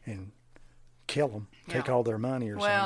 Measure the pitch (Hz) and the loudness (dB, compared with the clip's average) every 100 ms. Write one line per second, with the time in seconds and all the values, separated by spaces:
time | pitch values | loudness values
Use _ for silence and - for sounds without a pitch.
0 | - 98 98 - _ - - - - - | -12 -12 -12 -18 _ -20 -20 -20 -20 -14
1 | - 143 143 107 107 - - 127 135 123 | -4 0 0 -2 -10 -14 -6 -4 2 2
2 | 117 110 123 131 113 104 202 202 | 2 0 -2 -2 -2 0 2 2